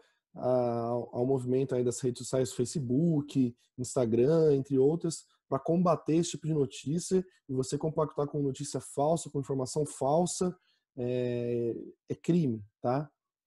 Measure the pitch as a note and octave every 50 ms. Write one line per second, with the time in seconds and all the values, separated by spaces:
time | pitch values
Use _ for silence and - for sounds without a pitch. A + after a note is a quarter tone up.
0 | _ _ _ _ _ _ - - B2 B2 B2+ B2+ B2 A#2+ A#2 A#2 A#2 A#2 A#2+ A#2+
1 | A#2+ - - B2 B2 C3+ C3+ C3 B2 B2 B2+ C3 C#3 C3 C3 B2 B2 B2 A#2 -
2 | - B2 A#2+ - A#2+ - - C3 B2+ - - - B2 - - E3 C3 A#2 B2 C#3+
3 | E3+ E3+ D#3 C#3+ D3 C#3+ - C#3 B2+ A#2+ - _ _ _ _ - B2 - - C3+
4 | B2 A2 A2+ A2+ B2 C#3+ E3 E3 D#3+ D3+ C#3+ C#3 C3 - C#3 C3 C3 C#3+ E3 E3+
5 | - E3 - - - _ _ _ _ _ D3 C3+ - - E3 F3+ F3 F3+ D#3 -
6 | - - D#3 E3+ E3+ - - - - D#3 D#3+ D3 C3+ - - - - C3 D#3 F3
7 | - - F#3+ F#3 F#3 - _ _ _ - C3 B2+ C3 - C#3+ C#3+ - D#3 D#3 E3
8 | D3+ D3 - D3 D3 C#3+ - D3 C#3+ C#3 B2+ - C#3+ - - C3 - - - C#3+
9 | C#3+ D#3 E3+ D#3+ - C#3+ - C#3+ C3+ - C#3 C3+ B2+ - - D#3 D3 C#3+ - -
10 | C3+ C3+ D3+ E3+ F3+ E3 - - F#3+ F3+ E3+ - _ _ _ _ _ _ _ C3
11 | B2 B2 B2+ B2 B2 B2 A#2+ A#2+ A#2+ A#2+ A#2+ A#2+ A#2+ A#2 A2 A2 - - - _
12 | _ - - - - - E3+ F3+ D#3 B2+ A2+ A2 G2+ - _ _ - A#2+ B2+ C#3+
13 | D#3 - _ _ _ _ _ _ _